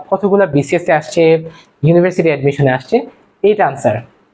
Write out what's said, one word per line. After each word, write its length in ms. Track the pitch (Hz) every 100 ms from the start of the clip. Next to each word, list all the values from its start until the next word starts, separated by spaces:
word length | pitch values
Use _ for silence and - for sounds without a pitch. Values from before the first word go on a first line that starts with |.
| -
কতগুলা 360 | 190 202 196 190
বিসিএস 420 | 143 139 175 175
এ 40 |
আসছে, 300 | 160 - - 160 160 160 - _ _
ইউনিভার্সিটি 460 | 147 170 180 180 160
অ্যাডমিশনে 420 | 143 139 139 139
আসছে, 360 | 127 - 233 277 - _ _
এইটা 240 | 196 208 165
আনসার। 300 | 135 123 107 - _ _